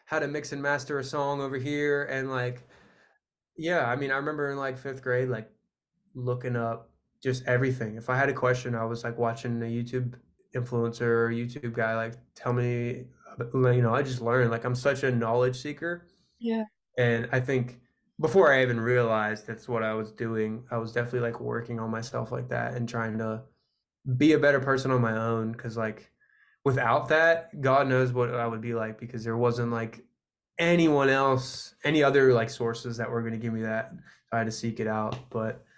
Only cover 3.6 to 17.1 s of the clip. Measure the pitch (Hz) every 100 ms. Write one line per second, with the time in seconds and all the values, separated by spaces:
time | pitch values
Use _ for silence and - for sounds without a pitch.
3.6 | 160 175 120 123 139 135 147 151 143 139
4.6 | 135 127 135 131 127 123 131 113 110 _
5.6 | _ _ _ _ _ 131 123 123 127 120
6.6 | 117 113 - _ _ _ 131 127 - 123
7.6 | 131 127 110 110 117 127 139 131 127 123
8.6 | 123 117 113 117 120 117 117 113 120 117
9.6 | 117 117 120 127 123 - _ _ _ 127
10.6 | 123 120 117 117 120 117 117 117 120 135
11.6 | 120 117 113 113 113 120 _ - 127 123
12.6 | 120 120 120 123 127 _ - - 120 131
13.6 | 127 123 117 120 131 123 117 127 117 117
14.6 | 123 123 143 135 135 120 113 120 127 127
15.6 | 147 147 170 175 - _ _ _ 233 226
16.6 | 214 _ _ - 120